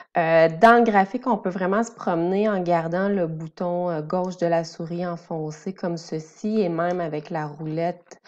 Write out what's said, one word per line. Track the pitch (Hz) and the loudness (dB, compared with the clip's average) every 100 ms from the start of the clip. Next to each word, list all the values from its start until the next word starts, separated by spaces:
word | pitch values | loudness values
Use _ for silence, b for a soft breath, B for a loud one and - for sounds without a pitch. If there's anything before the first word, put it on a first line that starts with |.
| B - | B 0
Euh, | 160 165 160 160 | 4 6 6 6
dans | 226 240 | 8 8
le | |
graphique, | 226 202 196 247 262 | 6 4 2 -2 -2
on | 208 | -2
peut | 185 | -2
vraiment | 185 180 208 | -2 0 0
se | 233 | -2
promener | - 214 170 175 196 214 | -4 -2 0 0 0 0
en | 196 | 0
gardant | 175 170 165 175 202 | 0 0 0 -2 0
le | 202 165 | 0 -2
bouton, | 160 160 - 180 175 175 | -4 -10 -6 -4 -2 -2
euh, | 160 | -4
gauche | 151 185 185 180 | -2 -4 -4 -2
de | 170 | 0
la | 165 | 0
souris | 165 - 165 170 | -2 -10 -8 -6
enfoncé | 180 170 - 165 156 156 190 | -6 -8 -8 -8 -8 -8 -12
comme | 190 180 170 | -6 -6 -6
ceci | - 160 156 - 214 220 | -8 -10 -10 -8 -2 0
et | 180 | 0
même | 165 175 180 | 0 -2 -2
avec | 165 151 156 | -4 -6 -6
la | 165 151 | -6 -6
roulette | 147 156 160 170 175 _ - | -8 -6 -2 -4 -4 _ -20